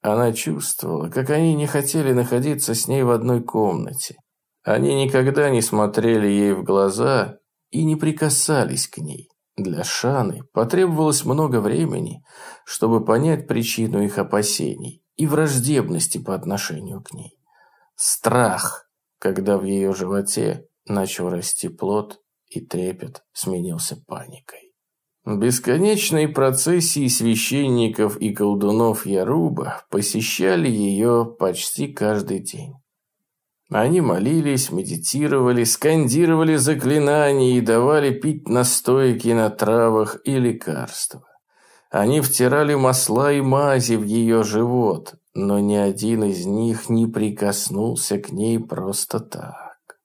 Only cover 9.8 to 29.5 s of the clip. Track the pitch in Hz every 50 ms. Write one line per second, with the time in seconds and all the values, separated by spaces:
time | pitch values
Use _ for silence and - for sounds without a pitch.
9.8 | 90 - - - - 120 139 139 117 98 - - - _ _ - 113 120 - 180
10.8 | 190 180 165 156 160 156 151 - - - 127 147 156 147 127 117 101 104 120 151
11.8 | 165 - - 92 - - - - _ _ - - - - - - _ - - -
12.8 | - 113 117 113 110 113 110 117 143 160 160 - - - 117 113 117 113 - -
13.8 | 113 110 - 101 101 101 101 101 98 - - 104 104 - - - - - - -
14.8 | - - - _ _ _ _ - 151 156 143 147 160 151 135 131 120 135 151 135
15.8 | 104 78 87 82 82 - - 87 - - 95 90 - 87 98 107 - - 85 76
16.8 | 101 92 92 98 - - - - 107 - _ _ _ _ _ _ _ _ _ _
17.8 | _ _ _ _ - - - - - 117 113 123 123 110 - - - - - -
18.8 | _ _ _ _ _ _ _ _ - 92 95 95 95 98 101 98 95 98 98 98
19.8 | 98 95 98 92 92 90 98 101 98 98 - - 113 107 101 - - _ _ _
20.8 | _ - 107 98 95 92 - - 90 90 90 87 87 - - - - 87 85 -
21.8 | - 95 101 107 104 104 - _ _ _ _ _ _ _ - - - - - 90
22.8 | 90 92 - 185 - - - - _ _ _ - - 95 95 90 87 92 85 82
23.8 | - - - - _ _ - - - - - - _ - - - - _ _ _
24.8 | _ _ _ _ _ _ _ _ _ - 110 101 104 123 123 123 - - 123 151
25.8 | 185 208 214 208 - - 160 156 151 151 151 143 135 131 131 131 - 165 175 180
26.8 | 165 170 - 147 139 127 120 - 113 117 117 113 - - 139 139 143 135 123 120
27.8 | 117 110 110 - 107 104 104 - - 107 98 - 104 104 104 98 101 101 107 113
28.8 | 117 117 110 110 - 95 98 95 92 95 135 160 170 78